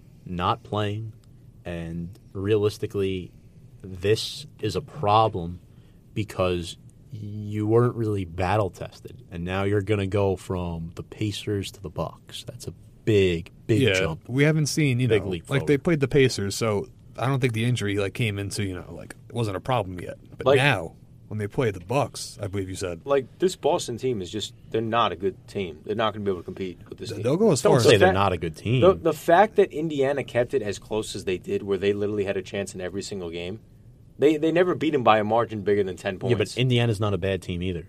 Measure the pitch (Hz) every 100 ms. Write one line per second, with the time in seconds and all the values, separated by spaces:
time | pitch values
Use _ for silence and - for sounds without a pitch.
0 | - - - 90 90 120 - 104 104 104
1 | 113 - - - - - 90 85 82 85
2 | 85 95 - 101 98 110 104 - 101 101
3 | 95 95 87 - - - - - 95 92
4 | 98 110 - - - - 110 90 76 -
5 | 104 107 110 101 85 87 - - - -
6 | - - 101 - 92 87 85 - - -
7 | - 107 104 107 104 107 107 113 120 107
8 | 110 104 87 85 90 107 98 - - -
9 | - - - 90 87 95 98 104 101 104
10 | 98 101 98 92 - 92 87 85 82 -
11 | - - 107 101 - 104 95 - 90 80
12 | 80 - - - - - - - - -
13 | - 104 95 85 90 - - 110 123 92
14 | 95 - - 123 147 156 147 - 147 120
15 | 127 107 95 87 - 139 156 143 - 160
16 | 131 147 131 - 101 - 113 101 - -
17 | - - 123 139 127 110 120 120 101 101
18 | 98 - 117 101 101 - 101 90 82 82
19 | - - - 113 110 92 - 123 92 90
20 | - - - - 127 139 139 107 82 -
21 | - - - 107 104 - 120 92 87 131
22 | 120 - - - 101 98 92 92 92 85
23 | 139 139 123 - 185 - 143 170 - 117
24 | 131 113 87 104 - - - 110 113 117
25 | 107 85 95 - - 107 90 76 76 107
26 | 110 107 101 90 82 90 92 85 - -
27 | 92 101 110 160 220 139 - 139 113 110
28 | 95 95 101 90 85 - 98 127 175 180
29 | 165 156 - 170 220 214 190 147 165 147
30 | 135 143 - 120 - 135 104 95 - 107
31 | 110 104 87 92 - 101 101 95 101 101
32 | 101 107 98 98 90 101 98 95 90 95
33 | 92 101 87 85 87 110 - - - -
34 | - - 139 156 160 165 180 139 147 147
35 | 110 107 104 110 110 110 95 104 95 95
36 | 101 92 98 104 104 - 131 120 120 98
37 | 107 98 95 95 - 87 92 87